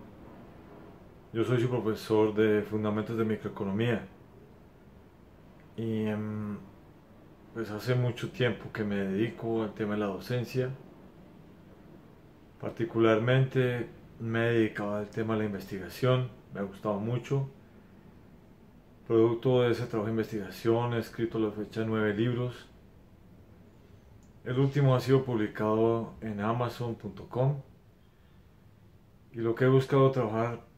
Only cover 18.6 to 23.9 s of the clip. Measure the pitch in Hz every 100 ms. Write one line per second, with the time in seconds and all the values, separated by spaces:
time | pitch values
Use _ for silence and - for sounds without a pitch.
18.6 | - - - - - 113 113 117 131 127
19.6 | 120 113 117 110 104 113 107 110 92 -
20.6 | 117 117 120 117 110 - 113 113 107 104
21.6 | 104 113 110 110 107 101 123 120 123 -
22.6 | - - - - - - - - - -
23.6 | - - -